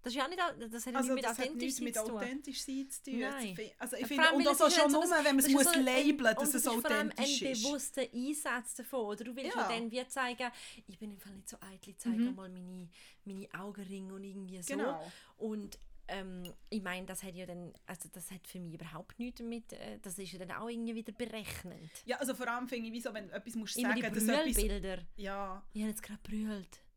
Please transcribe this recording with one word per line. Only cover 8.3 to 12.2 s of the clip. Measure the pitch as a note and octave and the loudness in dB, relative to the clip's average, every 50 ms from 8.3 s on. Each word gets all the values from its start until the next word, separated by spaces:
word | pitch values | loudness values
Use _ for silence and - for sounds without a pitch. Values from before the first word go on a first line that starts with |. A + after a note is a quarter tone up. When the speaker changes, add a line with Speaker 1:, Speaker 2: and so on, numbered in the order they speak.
| D4+ D4 - D4 A#3+ B3 A3+ - - | -2 -2 0 0 -2 -2 -2 -6 -8
Speaker 1:
davon, | - A#3+ - C4+ B3+ A3 | -8 -8 -4 -2 -2 0
oder? | G#3 G#3 G#3 A#3 | 0 -2 -4 -6
Du | A#3+ A#3+ | -8 -6
willst | C4+ C4 E4 A#4+ | -4 -4 -2 0
ja | A#4 | 0
Speaker 2:
Ja. | A#3+ F#3+ A#3 A3+ | 2 2 0 0
Speaker 1:
dann | A#3 A3+ | -2 -2
wie | A3+ B3 B3+ B3+ | -2 -4 -4 -4
zeigen, | - C4+ B3+ B3 B3 - B3+ A#3+ A#3+ - - - - B3 - | -2 -2 -2 -2 0 -2 -4 -4 -4 -8 -16 -16 -16 -16 -18
ich | - F#3 - | -18 -16 -12
bin | G#3+ G#3 | -12 -14
im | G3+ F#3 | -12 -14
Fall | F3 G3+ G3 | -16 -16 -16
nicht | G3 F#3+ - | -14 -14 -14
so | - - | -14 -14
eitel, | - F#3+ F#3+ F#3+ - G3+ | -14 -16 -16 -16 -18 -20
ich | - - | -18 -6
zeige | - A#3+ A3+ | -2 -2 2
Speaker 2:
Mhm. | A3 | 2